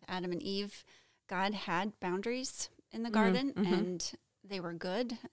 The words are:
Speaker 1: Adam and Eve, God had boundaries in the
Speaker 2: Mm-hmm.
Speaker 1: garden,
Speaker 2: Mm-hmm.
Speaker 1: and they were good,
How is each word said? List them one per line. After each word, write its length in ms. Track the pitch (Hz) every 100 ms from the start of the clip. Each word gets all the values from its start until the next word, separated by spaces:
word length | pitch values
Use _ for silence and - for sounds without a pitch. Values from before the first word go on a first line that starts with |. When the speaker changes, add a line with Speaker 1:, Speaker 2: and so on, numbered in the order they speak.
| -
Speaker 1:
Adam 240 | 185 180
and 100 | 175
Eve, 400 | - 196 202 - - - _ _ -
God 240 | 185 196
had 440 | 202 190 175 208 -
boundaries 680 | 180 185 233 247 262 - - _ _
in 120 | 226
the 60 | 233
Speaker 2:
Mm-hmm. 40 |
Speaker 1:
garden, 400 | 220 190 185 277
Speaker 2:
Mm-hmm. 200 | - 190
Speaker 1:
and 380 | 180 180 175 - - _ _
they 160 | 196 196
were 120 | 170
good, 440 | 170 180 196 240 226 -